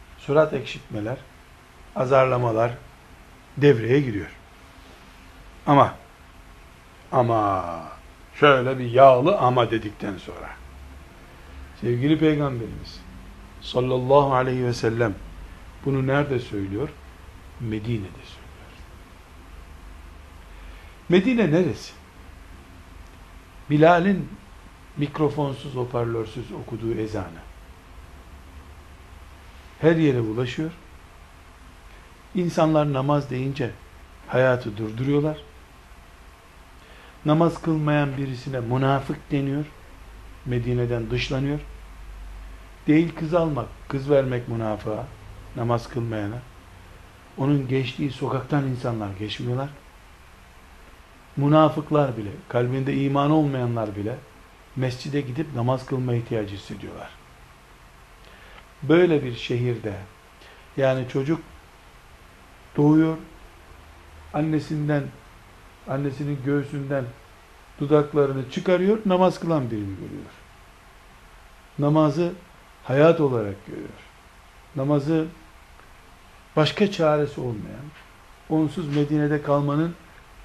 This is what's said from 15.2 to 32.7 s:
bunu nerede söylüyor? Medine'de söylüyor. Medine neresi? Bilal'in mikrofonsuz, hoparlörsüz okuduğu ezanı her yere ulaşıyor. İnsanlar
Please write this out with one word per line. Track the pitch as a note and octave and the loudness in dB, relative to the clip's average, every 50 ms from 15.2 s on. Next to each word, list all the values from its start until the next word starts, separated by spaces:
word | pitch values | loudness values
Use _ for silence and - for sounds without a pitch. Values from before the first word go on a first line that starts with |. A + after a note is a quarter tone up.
| - - - - - - - - - - - - - | -12 -16 -18 -18 -18 -18 -18 -20 -20 -20 -16 -8 -4
bunu | C#3 C3+ C3+ C3 | -2 -2 0 0
nerede | C3 C3+ C#3+ D3 C#3 C3+ A#2+ | 2 2 2 2 0 -2 -4
söylüyor? | A#2+ - G#2+ G2+ G2 F#2+ F#2+ G#2+ C#3 D3+ - - - - - - - - - - - - - - | -4 -6 -6 -6 -6 -6 -6 -6 -6 -8 -10 -14 -20 -20 -20 -20 -20 -20 -20 -20 -20 -20 -14 -10
Medine'de | A#2+ A2 G#2+ A2 G#2 A#2 A#2+ G#2+ G2 E2+ - - - | -8 -6 -6 -6 -4 -4 -4 -4 -6 -10 -14 -16 -18
söylüyor. | - - - - - - - - - - - - - - - - - - - - - - - - - - - - - - - - - - - - - - - - - - - - - - - - - - - - - - - - - | -20 -20 -20 -20 -20 -20 -20 -20 -20 -20 -20 -20 -20 -20 -20 -20 -20 -20 -20 -20 -20 -20 -20 -20 -20 -20 -20 -20 -20 -20 -20 -20 -20 -20 -20 -20 -20 -20 -20 -20 -20 -20 -20 -20 -20 -20 -18 -18 -18 -18 -18 -20 -20 -20 -12 0 4
Medine | E3+ F#3+ F#3 C4 B3+ A#3 G#3 D3+ | 4 4 6 4 4 2 4 4
neresi? | C#3+ F3 F#3 D3 G2+ - - - - - - - - - - - - - - - - - - - - - - - - - - - - - - - - - - - - - - - | 4 4 2 2 -2 -6 -10 -16 -18 -20 -20 -20 -20 -20 -20 -20 -20 -20 -20 -20 -20 -20 -20 -20 -20 -20 -20 -20 -20 -20 -20 -20 -20 -20 -20 -20 -20 -20 -20 -20 -20 -14 -4 0
Bilal'in | D3 D3 D#3 E3 F3 E3+ F3 G3+ G3 F3 C3+ B2+ - - - - - - - - - - - - - | 4 6 8 8 8 8 6 4 2 0 -2 -6 -10 -16 -18 -20 -20 -20 -20 -20 -20 -20 -20 -12 -6
mikrofonsuz, | D3 D3 C#3+ - - D#3 C#3+ C#3+ D3+ C#3+ C#3 C3 B2 - D3 B2+ | -6 -6 -4 0 0 0 0 2 0 -2 -2 -4 -6 -10 -8 -6
hoparlörsüz | B2+ B2 A#2+ - A#2+ A#2+ A#2 A#2 A2+ A2 G#2 - B2+ A2+ - | -6 -4 -2 -2 -2 -2 -2 -2 -4 -6 -6 -8 -10 -10 -10
okuduğu | - - G2 - A#2+ G#2 A2+ A#2 A2+ | -12 -12 -12 -12 -10 -6 -6 -4 -4
ezanı | G#2 G#2+ G#2 G#2 G#2 F#2+ F2 E2 E2 - - - - - - - - - - - - - - - - - - - - - - - - - - - - - - - - - - - - - - - - - - - - - - - - | -4 -4 -4 -6 -6 -8 -10 -12 -16 -18 -20 -20 -20 -20 -20 -20 -20 -20 -20 -20 -20 -20 -20 -20 -20 -20 -20 -20 -20 -20 -20 -20 -20 -20 -20 -20 -20 -20 -20 -20 -20 -20 -20 -20 -20 -20 -20 -20 -20 -20 -20 -20 -20 -20 -20 -6 0
her | C#3+ D#3+ E3+ | 2 4 4
yere | E3 D#3+ D3 B2+ B2 | 6 4 4 4 2
ulaşıyor. | A2+ G#2+ A2 A#2 B2+ A#2+ - - D#3 D#3+ E3 - - - - - - - - - - - - - - - - - - - - - - - - - - - - - - - - | 0 -2 -2 -4 -4 -4 -4 -6 -6 -8 -8 -12 -18 -20 -20 -20 -20 -20 -20 -20 -20 -20 -20 -20 -20 -20 -20 -20 -20 -20 -20 -20 -20 -20 -20 -20 -20 -20 -20 -20 -18 -8 -4
İnsanlar | F#3+ F3 E3+ - F3+ D#3+ D#3+ | -2 -2 0 0 2 2 4